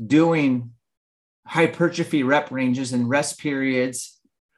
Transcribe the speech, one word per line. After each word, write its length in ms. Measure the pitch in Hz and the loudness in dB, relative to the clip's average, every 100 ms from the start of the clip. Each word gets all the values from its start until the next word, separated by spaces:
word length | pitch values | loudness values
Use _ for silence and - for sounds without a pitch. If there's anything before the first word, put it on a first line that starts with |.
| 110 | 0
doing 640 | 147 165 160 139 127 120 120 _ _ _ _ _ _ - | 4 4 2 2 0 -4 -14 _ _ _ _ _ _ -6
hypertrophy 760 | 170 165 - 170 170 165 151 | 2 2 2 -2 0 -2 0
rep 280 | 127 147 143 | 2 2 0
ranges 400 | 127 127 123 127 | -2 0 0 -2
and 180 | 123 120 | -2 0
rest 300 | 143 151 - | 0 -2 -4
periods. 800 | 151 139 135 127 131 127 - - _ _ _ | -4 -2 0 0 -2 -4 -12 -18 _ _ _